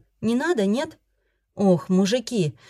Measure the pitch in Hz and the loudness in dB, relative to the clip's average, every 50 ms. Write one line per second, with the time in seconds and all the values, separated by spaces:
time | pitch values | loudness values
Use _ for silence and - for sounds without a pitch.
0 | _ _ _ _ - 220 233 247 294 330 359 254 196 196 208 254 311 320 - - | _ _ _ _ -4 -2 -2 0 0 0 0 0 0 0 0 -2 -4 -6 -10 -14
1 | _ _ _ _ _ _ _ _ _ _ _ - 202 196 180 170 - - 185 185 | _ _ _ _ _ _ _ _ _ _ _ 0 2 2 2 2 0 0 0 2
2 | 196 185 214 254 233 - 247 220 175 147 - - - - | 2 2 0 -2 -2 -4 -2 -2 -2 -2 -4 -8 -16 -20